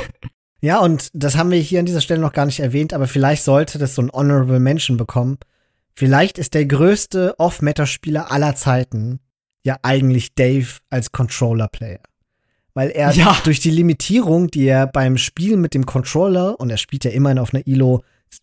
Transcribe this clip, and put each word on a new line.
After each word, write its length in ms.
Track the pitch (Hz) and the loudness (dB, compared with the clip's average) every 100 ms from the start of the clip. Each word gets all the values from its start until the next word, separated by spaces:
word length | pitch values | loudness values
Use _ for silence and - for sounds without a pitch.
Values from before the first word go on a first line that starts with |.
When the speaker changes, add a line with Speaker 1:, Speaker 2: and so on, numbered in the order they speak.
Speaker 1:
<laughs> 40 | - - - _ _ _ | 0 -14 -20 _ _ _
Speaker 2:
Ja, 180 | 147 185 | 0 2
und 300 | 180 151 - | 2 0 -4
das 240 | 156 143 143 | -4 -2 0
haben 140 | 170 | 2
wir 80 | 175 | 0
hier 220 | 147 180 | 0 -2
an 60 | 175 | -2
dieser 140 | 170 | -2
Stelle 200 | - 165 | -2 -2
noch 120 | 156 | 0
gar 140 | - 143 | 0 -2
nicht 140 | - | -2
erwähnt, 340 | 135 135 156 | -2 -2 -2
aber 120 | 156 131 | -2 -2
vielleicht 380 | 135 135 147 | 0 2 2
sollte 340 | - 139 156 147 | 2 2 2 -2
das 160 | 135 | -4
so 80 | 131 | -2
ein 80 | 123 | -4
Honorable 480 | 127 143 139 127 127 | 0 2 2 2 2
Mention 380 | 127 156 - 120 | 2 0 0 -2
bekommen. 400 | 113 127 123 139 - _ _ _ _ | -2 -2 -2 -6 -12 _ _ _ _
Vielleicht 440 | - 135 139 196 - | -2 2 4 2 -2
ist 160 | 143 | -4
der 100 | 156 | -2
größte 760 | 143 139 170 208 - 185 180 - | 0 4 4 2 -2 -2 -2 0
Off-Meta-Spieler 920 | 175 - 190 202 143 - 156 151 - | -2 0 -2 -2 -4 -4 -4 -4 -2
aller 240 | 139 147 - | -2 0 0
Zeiten 640 | - 127 127 110 113 131 _ _ _ _ | 0 0 -2 -6 -6 -8 _ _ _ _
ja 140 | 131 131 | -6 -4
eigentlich 520 | 127 135 131 127 - | -2 2 2 2 -2
Dave 320 | - 127 135 123 - - | 0 0 0 -2 -8 -8
als 240 | 127 117 | -6 -4
Controller-Player. 880 | - 120 - 120 113 110 - 113 - _ _ _ _ _ _ _ - | -4 -4 -2 -2 0 -4 -6 -14 -16 _ _ _ _ _ _ _ -4
Weil 140 | 135 | -4
er 200 | - 143 | 0 2
Speaker 1:
Ja. 200 | 139 185 180 | 4 4 4
Speaker 2:
durch 160 | 160 147 | 2 0
die 120 | 165 | 0
Limitierung, 760 | 160 175 151 - 226 196 165 175 | 2 2 0 0 0 2 2 0
die 180 | 151 135 | 2 2
er 200 | 131 135 | 4 2
beim 300 | 139 131 127 | 0 0 0
Spielen 460 | - - 190 214 | -2 -4 0 0
mit 100 | 170 | 0
dem 140 | 139 127 | -2 -2
Controller, 720 | 131 123 156 196 180 185 220 | -2 -2 0 2 0 -2 -4
und 80 | 123 | -4
er 80 | 113 | -6
spielt 300 | - 135 123 | -6 -6 -2
ja 40 | |
immerhin 280 | 113 139 131 | 0 2 2
auf 160 | 120 | -2
einer 120 | 131 139 | -4 0
Elo 360 | 131 131 123 - _ _ - | 2 2 0 -4 _ _ -10